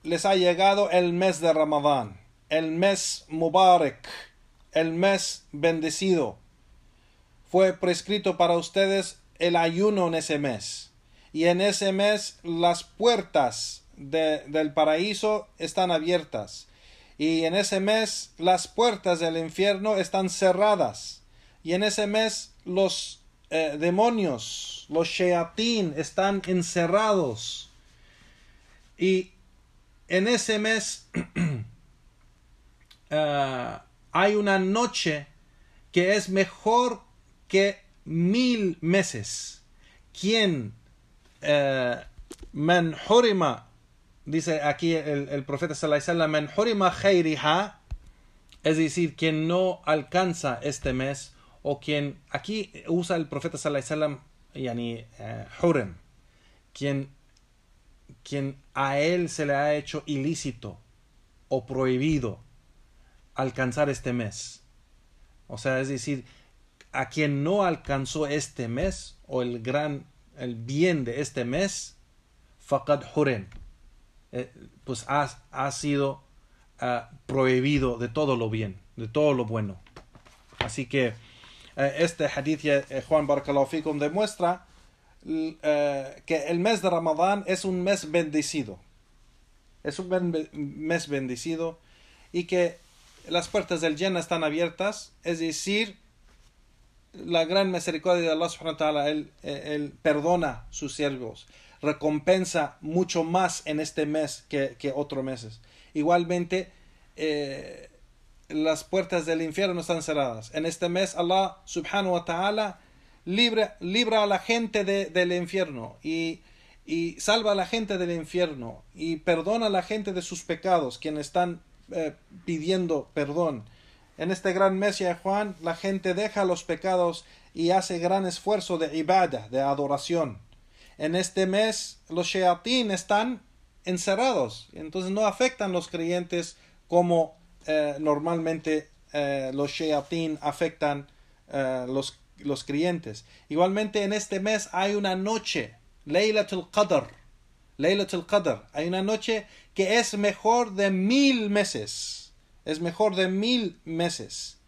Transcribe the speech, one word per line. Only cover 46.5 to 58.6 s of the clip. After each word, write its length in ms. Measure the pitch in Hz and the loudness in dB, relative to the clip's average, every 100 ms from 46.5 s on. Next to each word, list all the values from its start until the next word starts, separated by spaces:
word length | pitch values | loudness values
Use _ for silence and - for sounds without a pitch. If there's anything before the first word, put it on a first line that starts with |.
| - | 0
hurima 360 | 226 208 185 | 0 4 2
khairiha", 880 | - 196 185 160 147 151 170 202 - _ - - - _ _ _ - | 4 4 4 4 0 2 2 0 -8 _ -14 -14 -20 _ _ _ -4
es 140 | 151 156 | 0 2
decir, 380 | 160 175 165 - | 2 2 -2 0
quien 320 | 160 156 160 | 0 0 0
no 340 | 180 185 180 - | 2 2 0 0
alcanza 760 | 156 127 180 185 170 143 117 | 0 2 0 0 0 -4 -2
este 300 | 143 139 139 | -6 -4 -4
mes, 400 | 127 135 135 - - - - | -2 -4 -6 -12 -20 -20 -8
o 180 | 143 139 | -6 -4
quien, 400 | - 147 143 - _ | -2 -2 -2 -8 _
aquí 400 | 139 - 214 196 - - | -8 -4 -6 -6 -12 -2
usa 280 | 170 170 170 | -2 0 -2
el 120 | 151 | -2
profeta 300 | 143 165 - | -6 -6 -4
sallallahu 280 | 156 143 - | -4 -4 -4
alaihi 160 | 156 | -2
wasallam, 180 | 151 135 - _ _ | -2 -4 -16 _ _
yani, 520 | - 127 117 120 117 113 - | -8 -6 -4 -6 -8 -14 -14
eh, 260 | 110 113 107 - | -12 -10 -12 -2
hurem, 340 | 175 151 98 85 - _ _ _ _ _ _ | 2 2 -2 -12 -20 _ _ _ _ _ _
quien, 360 | - 143 139 135 - _ _ _ _ _ _ _ _ - - | -8 -4 -4 -6 -16 _ _ _ _ _ _ _ _ -20 -20
quien 340 | - 143 139 135 | -8 -4 -4 -8